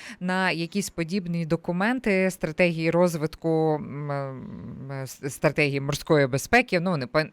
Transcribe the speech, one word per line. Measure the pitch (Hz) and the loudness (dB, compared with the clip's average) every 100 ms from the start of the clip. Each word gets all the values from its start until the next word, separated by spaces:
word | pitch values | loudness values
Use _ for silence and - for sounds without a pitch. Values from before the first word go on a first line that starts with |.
| - 226 | -16 -8
на | 180 185 185 | -2 0 0
якісь | 165 170 202 190 | 0 -2 -4 -4
подібні | - 160 202 175 170 160 | -4 -4 -4 -4 -4 -2
документи | 165 - 180 208 254 226 190 185 | -2 -2 0 0 0 2 2 2
стратегії | - 175 156 180 160 160 | 0 -4 2 2 2 2
розвитку, | 165 180 160 156 - 165 160 160 151 | 4 4 2 -4 -4 0 2 2 0
м, | - 143 147 | -4 -8 -6
м, | 139 135 131 - - - - 135 | -6 -6 -10 -12 -12 -12 -12 -10
с-, | 139 131 - 143 | -10 -10 -8 -10
стратегії | - 156 143 147 139 | 0 0 2 0 0
морської | 139 147 - 156 139 | -4 -4 2 4 4
безпеки, | 131 - 247 247 180 | 0 2 2 4 0
ну, | 180 165 | 0 -2
не | 127 | 0
по-, | 156 156 | 0 0